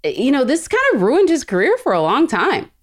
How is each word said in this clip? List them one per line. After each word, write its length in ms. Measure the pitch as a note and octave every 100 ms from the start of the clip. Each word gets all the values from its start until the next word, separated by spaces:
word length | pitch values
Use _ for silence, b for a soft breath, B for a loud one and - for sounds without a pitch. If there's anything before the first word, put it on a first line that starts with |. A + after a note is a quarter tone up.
You 280 | D#3 C#3 B3
know, 120 | C#4+
this 240 | A#3+ E4 -
kind 160 | A4+ C5+ D#4
of 60 |
ruined 280 | F#3+ E4 F#4
his 140 | E4
career 340 | - F3+ B3 B4+
for 160 | -
a 80 | F3+
long 260 | D#3+ A#3 D#4+
time. 420 | G3 F4 - - _